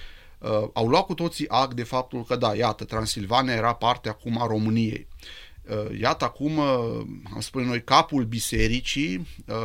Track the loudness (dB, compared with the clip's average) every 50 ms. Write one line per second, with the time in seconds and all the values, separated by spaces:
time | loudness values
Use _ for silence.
0 | -16 -16 -16 -18 -20 -20 -14 -8 -2 0 0 2 0 0 0 0 2 4 4 4
1 | 4 2 -2 -4 -4 -4 -4 -4 -4 0 2 2 2 2 0 -4 -4 -2 -2 -2
2 | -2 -2 -4 -6 -4 -2 -2 0 2 2 2 2 2 2 0 -2 -6 -6 -4 -2
3 | -2 -2 -2 -4 -2 2 2 4 4 4 2 2 2 0 0 2 2 0 0 0
4 | -2 -6 -6 -6 -4 -4 -2 0 0 0 2 2 2 2 2 2 2 2 0 -4
5 | -8 -12 -16 -16 -16 -16 -16 -16 -18 -18 -20 -16 -10 -6 -4 -4 -4 -4 -4 0
6 | 0 0 2 0 -2 -4 -2 -2 -2 0 0 2 2 2 2 2 0 -2 -4 -6
7 | -6 -8 -10 -14 -14 -12 -10 -8 -8 -6 -4 -4 -2 -2 -2 -2 2 6 6 6
8 | 6 6 2 0 0 0 -2 -4 -2 0 2 4 4 4 4 0 -2 -2 -2 -2
9 | 0 -2 -2 -4 -6 -8 -12 -14 -10 -6 -6 -4